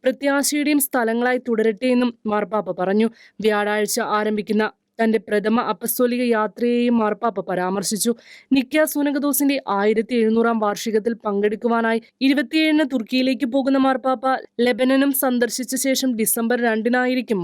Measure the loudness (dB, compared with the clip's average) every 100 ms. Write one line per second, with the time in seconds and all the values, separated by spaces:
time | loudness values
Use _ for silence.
0 | -2 0 0 0 0 0 2 0 0 0
1 | 0 0 0 0 0 0 0 0 0 2
2 | 0 -4 -4 -2 0 -4 -4 -4 0 2
3 | 2 -2 -20 _ 0 0 0 0 -2 -2
4 | -2 0 0 -2 0 0 0 _ _ -2
5 | 0 0 0 -2 0 0 -2 -4 -6 0
6 | 0 2 0 0 0 -2 0 2 2 2
7 | 0 0 -4 -4 -4 -2 -2 -2 -4 -2
8 | -2 -4 -10 -20 _ 0 0 0 0 0
9 | -2 0 -2 0 0 0 -2 0 2 0
10 | 0 0 2 2 2 0 -2 -2 -2 -2
11 | -2 -4 -4 -2 -2 -2 -2 0 0 -2
12 | -4 _ 0 0 0 0 2 2 2 -2
13 | -2 -2 0 -2 -2 0 0 2 2 0
14 | -2 -2 -2 -2 -6 -2 0 2 2 2
15 | 2 0 0 0 -2 -4 -6 -4 -2 0
16 | -2 0 -2 0 -2 0 0 0 0 0
17 | 0 -2 -2 -2